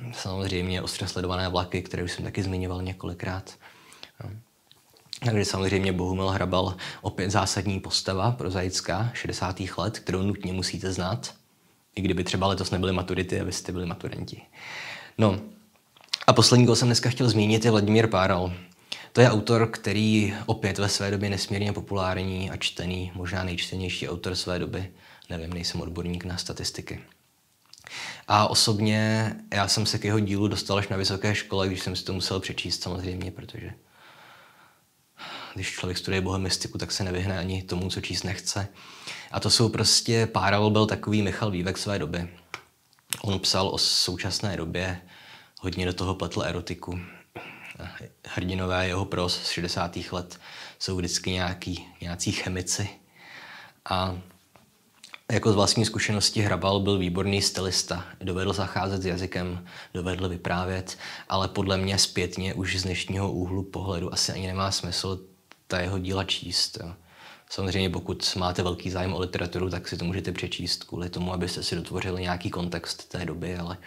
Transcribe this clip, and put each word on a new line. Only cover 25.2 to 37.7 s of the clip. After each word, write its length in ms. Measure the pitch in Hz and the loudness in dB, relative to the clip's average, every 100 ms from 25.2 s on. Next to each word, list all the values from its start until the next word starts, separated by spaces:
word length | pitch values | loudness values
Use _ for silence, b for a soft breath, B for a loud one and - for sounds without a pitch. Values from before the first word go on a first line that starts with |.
| - | -10
Nevím, 240 | 87 82 | -8 -6
nejsem 280 | 87 85 87 | -4 -4 -4
odborník 440 | 76 85 87 87 90 | -6 -6 -4 -4 -4
na 120 | 87 | -6
statistiky. 640 | - - 87 - - 85 - _ _ _ _ _ _ - B B B B - | -6 -6 -6 -8 -10 -12 -12 _ _ _ _ _ _ -20 B B B B 4
A 200 | 104 107 | 6 6
osobně 840 | - - 104 107 107 110 110 110 110 - | 4 4 4 4 4 4 2 0 -4 -4
já 140 | 101 95 | 0 2
jsem 180 | - 107 | 2 2
se 120 | 98 | 0
k 60 | |
jeho 160 | 101 110 | 2 2
dílu 280 | 101 98 104 | 2 2 2
dostal 300 | 87 - 98 | 0 0 0
až 100 | 98 | 0
na 100 | 95 | 0
vysoké 380 | 98 95 107 107 | 0 0 0 0
škole, 320 | - 98 95 | -2 0 0
když 120 | 90 | 0
jsem 160 | - 92 | -4 -4
si 80 | |
to 100 | - | -4
musel 260 | 95 - 95 | -4 -2 -2
přečíst 440 | - - 90 - | -2 -6 -4 -4
samozřejmě, 480 | 92 90 92 90 92 | -4 -4 -4 -4 -6
protože 420 | - - 117 113 - B B B B B B B B B B _ _ _ - B B B 98 | -8 -14 -12 -12 -14 B B B B B B B B B B _ _ _ -18 B B B -8
když 140 | 92 | -6
člověk 260 | - 92 90 | -4 -4 -4
studuje 240 | - 95 | 0 0
bohemistiku, 560 | 92 95 92 - - - | 2 0 0 -2 -4 -6
tak 140 | 85 | -4
se 120 | - | -2
nevyhne 360 | 90 90 98 92 | -2 0 -2 -2
ani 240 | 92 92 | -2 -4
tomu, 260 | - | -2